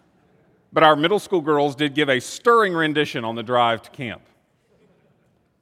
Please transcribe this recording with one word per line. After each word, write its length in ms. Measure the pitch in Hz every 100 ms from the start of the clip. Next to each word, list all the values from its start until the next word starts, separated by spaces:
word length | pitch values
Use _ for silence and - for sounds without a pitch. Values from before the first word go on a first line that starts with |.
| _ _ _ _ _ _ _
but 100 | 156
our 140 | 156 147
middle 240 | 165 202
school 220 | - 185
girls 340 | 147 147 143 131
did 180 | 147
give 140 | 135 143
a 140 | 127
stirring 520 | - - 240 233 202
rendition 520 | 165 156 151 147 139 113
on 100 | 117
the 80 |
drive 380 | 110 123 120 113
to 80 | -
camp. 320 | - 120 87 _ _ _ _ _ _ _ _ _ _ _ _ _ _